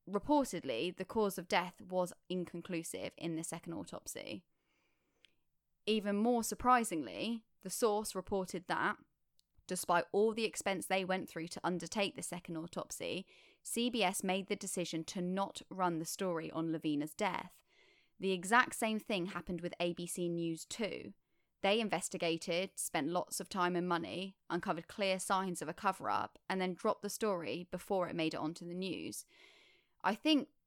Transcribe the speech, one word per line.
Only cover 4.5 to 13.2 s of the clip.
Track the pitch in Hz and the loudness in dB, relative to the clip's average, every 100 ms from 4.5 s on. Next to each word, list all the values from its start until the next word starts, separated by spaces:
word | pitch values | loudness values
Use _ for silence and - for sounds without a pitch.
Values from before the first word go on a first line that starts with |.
| _ _ _ _ _ _ _ _ _ _ _ _ _ - | _ _ _ _ _ _ _ _ _ _ _ _ _ 0
Even | 220 202 202 | 0 2 2
more | 226 247 | 4 4
surprisingly, | 226 - 247 254 226 165 123 90 190 233 - _ | 2 0 6 6 4 -2 -4 -4 -4 -4 -8 _
the | 190 | -8
source | - 233 208 214 190 | 2 4 4 0 -6
reported | 180 196 185 185 180 | -2 -2 -2 -4 -2
that, | 165 156 - - _ _ _ _ _ - | 0 0 -2 -8 _ _ _ _ _ -6
despite | 185 - 175 - | -4 4 4 4
all | 196 220 220 | 4 4 4
the | 220 | -2
expense | - - 196 208 | 0 -2 0 2
they | 190 185 | 0 2
went | 185 - | 0 -2
through | 170 165 | -6 -8
to | - | -4
undertake | 165 180 165 220 202 - | 0 0 -2 0 0 0
the | |
second | 180 180 - 160 | -6 -6 -6 -8
autopsy, | 170 - - - 85 139 | -6 -6 -8 -6 -4 -4